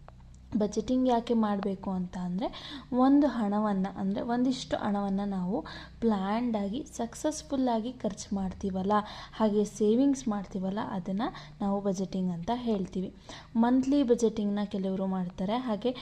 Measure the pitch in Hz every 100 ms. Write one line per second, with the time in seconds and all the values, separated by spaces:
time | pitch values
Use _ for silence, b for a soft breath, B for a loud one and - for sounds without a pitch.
0 | - - - - - 202 208 220 214 254
1 | 254 233 233 233 214 202 196 190 196 185
2 | 180 180 180 180 277 - - 277 - 247
3 | 262 285 285 233 208 208 214 190 190 190
4 | 190 214 240 240 254 254 - - 208 202
5 | 202 196 202 190 180 233 B B B -
6 | 226 202 190 220 247 220 196 247 - -
7 | 233 - 302 302 - 277 254 226 226 247
8 | 208 196 - 196 190 - 196 185 190 208
9 | 208 B B - 220 208 208 - 214 233
10 | 277 262 220 202 185 196 190 202 247 202
11 | 180 190 294 B B - 202 202 202 190
12 | 185 185 185 170 175 240 240 202 180 185
13 | 190 B B B B 226 233 262 262 285
14 | 240 233 220 220 208 202 202 196 190 185
15 | 190 185 180 - 185 240 254 202 240 254